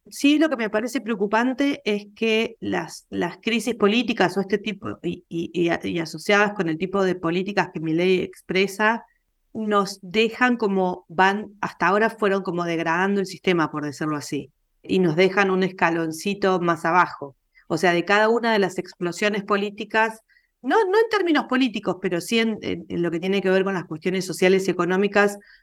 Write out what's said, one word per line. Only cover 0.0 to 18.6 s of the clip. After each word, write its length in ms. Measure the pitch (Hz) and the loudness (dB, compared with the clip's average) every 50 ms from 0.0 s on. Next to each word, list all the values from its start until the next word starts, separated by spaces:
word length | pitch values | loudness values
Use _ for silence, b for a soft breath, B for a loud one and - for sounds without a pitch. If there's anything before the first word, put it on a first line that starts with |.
| _ | _
sí 300 | - - - - 285 302 | -18 -8 2 4 4 4
lo 100 | 294 320 | 6 4
que 100 | 311 269 | 2 0
me 120 | 233 220 202 | -2 -4 -2
parece 320 | 214 214 240 233 - 269 | -2 -2 -2 -2 -6 -6
preocupante 800 | 208 220 226 180 208 202 214 226 240 262 254 254 277 285 285 - - | -4 -4 -2 -2 0 0 2 2 2 2 0 0 0 0 0 -2 -2
es 220 | 214 208 208 208 - - | -2 -2 -2 -4 -10 -6
que 420 | - 226 226 220 220 226 226 - _ | -4 0 0 2 0 0 -2 -6 _
las, 480 | 185 196 185 180 160 - - - _ _ | -6 -4 -4 -4 -4 -6 -14 -18 _ _
las 280 | 208 196 180 170 - - | -4 -4 -4 -4 -4 -6
crisis 320 | - 226 233 226 220 247 233 | -4 -2 -2 -2 -2 -4 0
políticas 640 | - 208 202 220 247 240 - 233 - 220 226 - | 2 2 2 4 2 0 -2 0 0 0 0 0
o 40 | 196 | -2
este 180 | 190 - 214 208 | -2 -2 -4 -4
tipo, 400 | - 220 196 - - 104 202 - | -4 -6 -10 -8 -10 -10 -10 -6
y, 240 | - 175 180 175 _ | -6 -8 -8 -8 _
y, 220 | _ 170 165 170 - - | _ -8 -8 -8 -6 -2
y 160 | 180 170 170 | -2 0 0
a-, 100 | 170 170 - | 0 -2 -4
y 140 | 196 185 170 | -4 -4 -4
asociadas 540 | 165 156 - 156 - - 202 202 214 208 208 | -6 -6 -10 -8 0 2 4 4 4 2 0
con 160 | 202 175 165 | -2 -2 -2
el 80 | 156 | -2
tipo 260 | 156 190 185 190 202 190 | -4 -4 -2 0 0 0
de 120 | 185 180 | 0 0
políticas 540 | 180 - 165 170 190 185 208 202 196 165 - - | -2 -2 -2 -2 -2 -2 -2 -2 -2 -2 -2 -4
que 60 | 165 | -8
Milei 420 | 160 160 156 170 180 190 185 175 | -4 -2 0 2 2 2 2 2
expresa, 840 | 160 - - - _ - 180 190 196 196 - - 214 214 233 226 b b b b b _ _ _ _ _ - | 0 -6 -10 -18 _ -4 0 0 0 0 0 0 2 2 2 0 b b b b b _ _ _ _ _ -10
nos 440 | 226 220 208 208 202 190 190 - - 196 | -8 -2 2 2 2 2 0 -6 -12 -14
dejan 540 | 180 170 220 226 220 220 - 254 247 240 | -2 0 2 2 2 2 2 2 2 2
como 480 | 240 226 196 196 185 185 180 180 - _ | 0 0 0 2 2 0 0 -2 -6 _
van, 460 | _ 165 190 185 196 196 214 214 202 - - | _ 0 2 2 2 2 -2 -6 -10 -10 -8
hasta 260 | 175 - - - 175 | -8 -8 -4 0 0
ahora 240 | 175 196 214 226 220 | 2 4 4 2 0
fueron 320 | 226 - 220 196 196 196 185 | 0 0 0 0 0 0 -2
como 200 | 190 170 175 170 | -4 -4 -4 -2
degradando 560 | 170 165 160 165 165 165 175 190 196 202 202 | -2 -2 -2 -2 0 0 0 0 0 0 -2
el 60 | 185 | -2
sistema, 460 | 190 170 - - 190 175 170 151 151 | -4 -8 -4 0 0 2 2 2 0
por 120 | - 147 147 | -2 -6 -6
decirlo 340 | 147 135 - 160 151 151 | -6 -6 -6 -4 -4 -4
así, 340 | 143 143 - 151 139 139 - _ _ _ _ _ _ _ | -6 -6 -6 -6 -8 -8 -10 _ _ _ _ _ _ _
y 160 | - 190 185 | 0 2 2
nos 160 | 180 165 151 | 4 4 4
dejan 340 | 180 190 185 190 202 196 190 | 4 4 4 4 2 2 2
un 140 | 190 185 190 | 2 0 0
escaloncito 960 | 185 185 - 180 165 165 170 165 160 160 - - 202 196 202 202 190 185 175 | -2 0 0 0 0 0 0 -2 -4 -6 -4 -4 -4 -4 0 0 0 2 2
más 260 | 175 170 165 160 - | 2 0 0 0 0
abajo. 500 | 165 175 180 170 - - - 143 139 - _ _ _ b b b | 2 4 4 2 2 -2 -12 -14 -14 -14 _ _ _ b b b
O 120 | b 170 | b -2
sea, 160 | 151 190 175 170 | 2 2 2 2
de 120 | 175 170 | 2 2
cada 240 | 196 202 208 214 220 | 2 4 4 4 4
una 240 | 233 233 233 226 220 | 2 2 2 2 2
de 60 | |
las 180 | 202 | 2